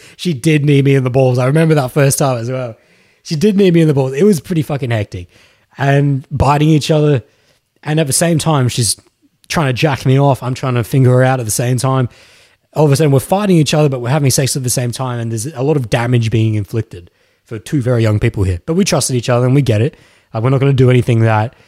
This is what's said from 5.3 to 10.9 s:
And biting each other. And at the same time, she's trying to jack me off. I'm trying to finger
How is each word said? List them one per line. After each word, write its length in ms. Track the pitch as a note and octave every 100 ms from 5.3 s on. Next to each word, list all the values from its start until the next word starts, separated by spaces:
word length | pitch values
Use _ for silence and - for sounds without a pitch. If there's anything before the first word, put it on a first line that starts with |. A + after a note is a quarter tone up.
| _ _ _ _ -
And 500 | C#3 C#3 C#3+ C3+ -
biting 380 | B2 C3+ D3 D3+
each 220 | D#3 -
other. 320 | D#3 D3+ C#3 - _ _ _ _ _
And 180 | D3 D#3
at 60 | C#3+
the 60 |
same 260 | B2+ E3+ E3
time, 300 | E3 D3 B2
she's 320 | - G#2 - _ _ _ _ -
trying 200 | F3+ C#3
to 40 |
jack 320 | A#2+ D#3+ C3
me 140 | C3+ C3
off. 240 | C#3+ C3
I'm 120 | B2
trying 200 | B2+ C3
to 100 | A#2+
finger 260 | A2